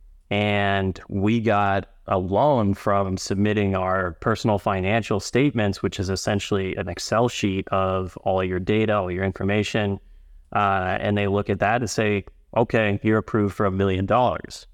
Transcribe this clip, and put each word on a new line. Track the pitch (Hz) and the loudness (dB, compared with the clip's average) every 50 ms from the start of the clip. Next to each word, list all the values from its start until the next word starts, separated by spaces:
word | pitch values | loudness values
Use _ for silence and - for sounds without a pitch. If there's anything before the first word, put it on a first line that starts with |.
| - - - - _ _ | -20 -20 -20 -20 _ _
and | 101 101 104 104 104 101 101 98 98 98 95 95 90 - - - | -2 0 2 2 2 2 2 2 0 0 0 -2 -4 -6 -10 -8
we | - 101 95 107 117 117 | -4 0 2 2 2 2
got | 107 113 104 101 104 101 98 98 - - - - - | 2 2 2 2 2 2 0 -2 -4 -6 -18 -18 -6
a | - 101 95 | -2 -2 0
loan | 92 87 98 104 135 151 143 120 107 98 98 | 0 0 2 2 4 4 4 4 2 2 0
from | - - 107 101 98 98 95 92 | 0 0 0 2 2 2 0 -4
submitting | 92 - - 104 95 104 104 104 107 101 98 95 | -6 -4 -4 0 2 2 2 2 2 2 2 0
our | 92 92 92 92 95 92 87 82 | 0 0 0 0 0 -2 -2 -6
personal | - - 117 110 - - 117 104 98 | -4 -2 -2 -2 0 2 0 0 2
financial | - 110 98 95 90 95 110 113 107 - 110 98 | 0 0 0 0 0 0 0 0 0 0 -2 -2
statements, | - - - 120 139 147 - 117 107 101 95 - | -2 0 0 2 2 2 2 0 0 0 0 -2
which | - 98 - - | -4 -4 -4 -4
is | 95 90 | -4 -2
essentially | 95 90 - 107 104 101 - - 104 98 95 92 - | -4 -2 -2 -2 -2 -2 -2 -2 -2 -2 -2 -4 -6
an | - 90 | -6 -6
Excel | 87 85 - - - 107 110 120 | -8 -8 -8 -4 -2 0 2 2
sheet | 123 - - - 101 95 95 92 - | 0 0 -2 -2 -2 -2 -2 -4 -2
of | - 98 95 95 95 95 92 90 - | -2 0 0 0 0 -2 -4 -6 -10
all | - - 98 95 95 92 | -6 -2 0 0 0 0
your | 92 92 90 | 0 -2 -2
data, | 92 - 107 110 110 107 104 | 0 0 2 2 2 2 0
all | 104 92 90 | 0 -2 -2
your | 90 90 95 | -4 -2 -2
information. | 98 92 - 98 98 101 107 101 - - 113 104 98 98 95 - - - - - - - - - _ - | -2 -2 -2 -2 0 0 0 0 0 -2 -2 0 0 -2 -4 -8 -18 -20 -20 -20 -20 -20 -20 -20 _ -2
Uh, | 101 104 98 98 95 92 92 95 107 | 0 2 2 2 0 0 -2 -2 -2
and | - 107 104 | 0 0 0
they | 104 101 | 0 0
look | 98 98 101 101 - | 2 0 0 0 0
at | 101 92 | 0 0
that | 101 101 113 123 | 2 0 2 0
and | 123 98 | -2 -2
say, | - - 110 104 104 98 - - - - _ _ - | -2 0 0 2 0 0 -4 -8 -20 -20 _ _ 0
"Okay, | 113 117 - - 117 110 104 101 98 - | 0 0 2 2 2 2 2 0 0 2
you're | 110 110 | 2 2
approved | 113 104 - - 110 101 98 95 | 2 0 0 0 2 2 0 0
for | - 107 | 0 -2
a | 98 | 0
million | 95 95 98 98 92 92 98 | 2 2 0 0 2 0 0
dollars" | 98 104 123 127 110 82 - - - - - - - | 2 2 2 4 2 0 -2 -8 -12 -16 -18 -18 -20